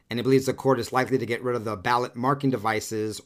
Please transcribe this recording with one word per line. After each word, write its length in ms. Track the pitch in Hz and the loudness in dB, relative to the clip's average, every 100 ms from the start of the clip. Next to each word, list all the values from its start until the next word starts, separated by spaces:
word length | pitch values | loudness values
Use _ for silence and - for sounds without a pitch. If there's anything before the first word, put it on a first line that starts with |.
| - | -8
and 80 | 117 | -2
he 40 | |
believes 240 | 120 135 131 | 4 4 4
the 80 | |
court 260 | 120 135 123 | 0 2 2
is 120 | 110 | 2
likely 260 | 127 120 127 | 0 2 0
to 80 | 110 | 0
get 160 | 117 | -4
rid 140 | 123 120 | -2 -4
of 80 | |
the 120 | 107 104 | -4 -4
ballot 400 | 120 123 123 123 | 0 0 0 -2
marking 340 | 123 139 139 | 0 0 0
devices 720 | 123 107 110 - 110 107 101 | 0 -2 -2 -4 -4 -4 -6